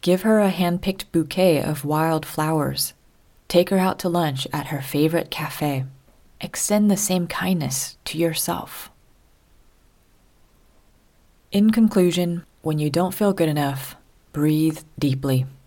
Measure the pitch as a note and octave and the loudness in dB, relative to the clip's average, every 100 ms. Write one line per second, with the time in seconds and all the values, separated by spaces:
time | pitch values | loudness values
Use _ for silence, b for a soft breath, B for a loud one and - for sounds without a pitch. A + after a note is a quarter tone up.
0 | F3 F#3 A3 A3 G3+ F3+ F3 F3 - F#3+ | 2 2 4 4 4 2 0 0 -2 -6
1 | - E3+ D3+ - F#3 D3 - D3 C#3+ D3+ | -2 -2 -2 2 4 4 0 -4 -2 0
2 | D#3+ D#3+ D#3 - D#3 D#3+ C#3 C3+ - - | 2 0 -4 -4 0 0 0 -2 -6 -8
3 | _ _ _ _ _ F3 F3+ F#3+ F#3 - | _ _ _ _ _ 2 4 2 0 0
4 | F#3 F3 D#3+ C3+ - D3+ C#3+ D3 C3+ C#3+ | -2 0 0 -2 -6 -6 -6 -8 -4 0
5 | D#3 E3 - - D3 - D3+ C#3 C3 - | 2 0 -4 -8 -8 -4 -4 -2 -6 -12
6 | _ _ _ _ - - - G#3 G#3 G3 | _ _ _ _ -12 -6 0 2 4 2
7 | - F#3 E3+ - F3+ F#3 D3+ C3 - - | 0 -2 -2 -4 -2 0 -2 -4 -8 -12
8 | - D#3 E3 D#3+ - - - - - _ | -10 -2 -2 -2 -4 -6 -8 -16 -18 _
9 | _ _ _ _ _ _ _ _ _ _ | _ _ _ _ _ _ _ _ _ _
10 | _ _ _ _ _ _ _ _ _ _ | _ _ _ _ _ _ _ _ _ _
11 | _ _ _ _ _ G3+ G#3+ A3+ A3 G#3 | _ _ _ _ _ 2 4 6 4 6
12 | F3+ F3 F3 E3+ - _ D#3+ D3+ D3+ D3+ | 4 2 -2 -4 -8 _ -4 -2 0 0
13 | F#3 F#3 G#3 G3 D#3+ D3 C#3+ C3+ - - | -2 0 0 2 0 0 -2 -4 -10 -18
14 | _ _ _ D3 D3+ D#3 D#3+ D#3 - - | _ _ _ -2 0 2 0 -2 -12 -4
15 | C#3+ C3+ C#3 C3 C3 - | -2 -2 0 0 0 -10